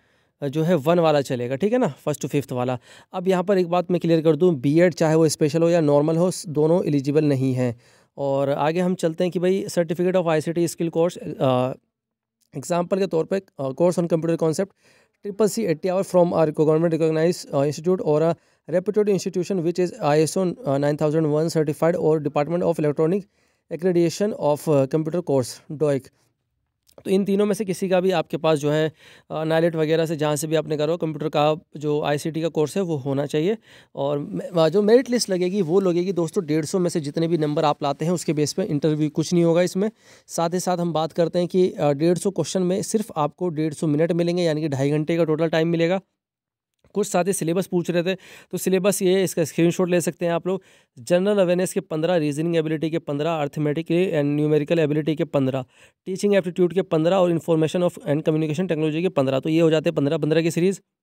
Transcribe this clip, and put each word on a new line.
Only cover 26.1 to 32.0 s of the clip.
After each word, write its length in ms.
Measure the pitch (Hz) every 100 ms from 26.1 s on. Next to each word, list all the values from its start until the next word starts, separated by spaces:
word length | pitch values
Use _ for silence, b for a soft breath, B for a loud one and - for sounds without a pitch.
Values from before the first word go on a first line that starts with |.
| _ _ _ _ _ _ _ _ - -
तो 60 |
इन 140 | 196 196
तीनों 200 | 196 208
में 80 |
से 120 | 190 196
किसी 240 | 175 190
का 100 | 185
भी 120 | 185
आपके 260 | 170 - 151
पास 220 | 160 156
जो 120 | 147
है, 200 | 151 156 B B B _
अ, 120 | 156
नाइलेट 320 | 160 160 170 165
वगैरह 300 | 156 160 160
से 100 | 160
जहाँ 200 | 151 151
से 120 | 160
भी 80 | 156
आपने 220 | 156 151
करा 140 | 151
हो, 60 | 175
कंप्यूटर 320 | 160 151 151
का 280 | 151 151 156 - 160
जो 240 | 147 147